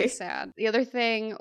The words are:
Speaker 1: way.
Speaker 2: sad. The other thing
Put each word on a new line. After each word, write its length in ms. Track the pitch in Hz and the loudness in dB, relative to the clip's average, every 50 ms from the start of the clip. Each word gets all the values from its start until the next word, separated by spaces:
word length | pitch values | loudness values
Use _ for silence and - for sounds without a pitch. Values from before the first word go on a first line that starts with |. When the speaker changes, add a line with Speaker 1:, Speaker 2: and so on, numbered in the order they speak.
| - | 4
Speaker 1:
way. 40 | 254 | 2
Speaker 2:
sad. 460 | - - 185 180 - - - - - | 0 -4 -8 -6 -6 -6 -6 -8 -6
The 120 | - 214 220 | -2 0 2
other 160 | 214 240 254 | 2 2 2
thing 500 | 254 - 247 233 226 226 220 220 220 208 - | 0 0 0 2 2 2 0 -2 -4 -6 -6